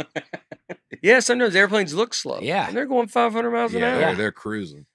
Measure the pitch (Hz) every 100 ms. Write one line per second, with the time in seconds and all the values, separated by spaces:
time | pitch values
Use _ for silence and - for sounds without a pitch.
0 | 156 - - - _ - - - _ 123
1 | 175 254 226 247 240 180 202 208 185 156
2 | 240 - - 127 110 190 - 214 277 254
3 | 233 247 233 220 233 233 233 233 233 254
4 | - 92 - - 107 107 92 73 73